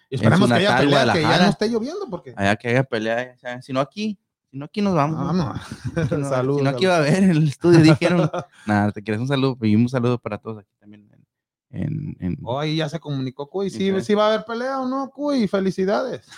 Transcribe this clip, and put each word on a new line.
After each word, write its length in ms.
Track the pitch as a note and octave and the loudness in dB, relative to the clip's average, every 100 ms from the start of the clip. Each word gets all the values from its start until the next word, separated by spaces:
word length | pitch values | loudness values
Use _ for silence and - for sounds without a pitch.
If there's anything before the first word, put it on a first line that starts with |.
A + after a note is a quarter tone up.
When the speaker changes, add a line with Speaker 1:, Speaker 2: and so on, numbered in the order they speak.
| - | -10
Speaker 1:
Y 40 | |
esperemos 340 | C3 - E3 A#2+ | 0 4 4 4
Speaker 2:
en 60 | A#2 | 4
su 40 | |
Speaker 1:
que 60 | - | 2
haya 40 | |
Speaker 2:
natal 140 | B2+ C#3+ | 2 4
Speaker 1:
pelea, 140 | C#3 | 4
que 60 | B2 | 4
ya 60 | |
Speaker 2:
Guadalajara. 320 | G#2+ - - | 2 4 4
Speaker 1:
no 60 | G3 | 4
esté 180 | - A3 | 2 -2
lloviendo, 380 | A#3 B3 F#4+ F#4 | -2 -4 -8 -10
porque 260 | F3 - G2+ | -12 -12 -2
Speaker 2:
Allá 180 | G2 | 0
que 140 | G#2 A#2+ | 0 0
haya 160 | B2 | 0
pelea, 520 | C3 A2+ A2 A#2 B2+ B2 | 0 -2 -2 -4 -6 -12
ya, 200 | B2+ B2 | -12 -12
si 100 | B2+ | -6
no 80 | C3 | -4
aquí, 360 | C#3+ G3+ G#3+ G3 _ _ _ | -4 -4 -8 -8 _ _ _
si 60 | C3+ | -14
no 80 | |
aquí 160 | D3 G#3+ | -10 -4
nos 140 | G3+ | 0
vamos, 240 | E3+ D3+ D#3+ | 2 0 -2
¿no? 80 | E3+ | -4
Speaker 1:
Vamos. 340 | F3+ C3 - - - - - D#3+ | -2 -4 -8 -12 -12 -8 -4 -2
Speaker 2:
Si 80 | D#3 | -2
no, 100 | C#3 | -2
Speaker 1:
<laughs> 0 | |
Saludos, 280 | B2+ C3 C#3+ | -2 0 0
Speaker 2:
si 40 | |
no 60 | C#3 | 0
aquí 140 | C#3 F#3 | 0 2
Speaker 1:
saludos. 20 | |
Speaker 2:
va 60 | |
a 40 | F3 | 2
haber 220 | C#3+ F#3 | 2 4
en 60 | F#3+ | 4
el 160 | D#3 D#3 | 4 0
estudio, 320 | - E3+ E3+ | 2 6 8
dijeron. 480 | D#3+ D#3 E3+ F3 D#3+ F3 - | 8 6 2 2 0 -4 -10
Speaker 1:
<laughs> 180 | _ - | _ 0
Speaker 2:
Nada, 260 | G#2 G#2 | 0 0
te 100 | G2+ | -4
quieres 180 | G#2 G#2+ | -6 -4
un 80 | B2+ | -2
saludo, 300 | C#3 C3+ B2+ | 0 -2 0
y 160 | A2+ G#2+ | 2 2
un 140 | A#2+ | 2
saludo 280 | C3 A#2+ B2 | 0 0 -2
para 200 | A2 G#2 | -4 -10
todos 220 | - G#2+ | -10 -14
aquí 100 | G#2+ _ | -18 _
también 260 | G#2 G#2 G#2 | -20 -20 _
en, 140 | A#2 _ _ _ _ _ | _ _ _ _ _ _
en, 460 | - - G#2 G2 - | -8 -6 -6 -8 -8
en 180 | F2+ - | -6 -6
Speaker 1:
Oh, 160 | A2 C3 | -4 -4
ahí 180 | D#3 D#3 | -4 -4
ya 120 | D#3 | -4
se 100 | D#3 | -8
comunicó 500 | D3 C#3 C3 B2 C#3+ | -8 -6 -8 -10 -10
Cuy. 180 | F#3+ G3 | -6 -6
Speaker 2:
Sí, 80 | - | -4
Speaker 1:
Sí, 140 | F#3+ F#3+ | -2 -2
Speaker 2:
sí. 40 | |
Speaker 1:
sí 120 | F3+ | 0
va 100 | G#3 | 2
a 40 | G#3+ | 2
haber 140 | G#3+ G#3+ | 0 -4
pelea 340 | A3+ C4 C4+ | -8 -6 -6
o 80 | B3+ | -4
no, 220 | C4+ C4+ | -6 -8
Cuy. 360 | - D4 C#4 G#3 | -6 -2 0 0
Felicidades. 800 | G3 F#3+ F3+ F#3+ A3+ C4 C3+ - | 0 -2 -2 -2 -2 -4 -8 -14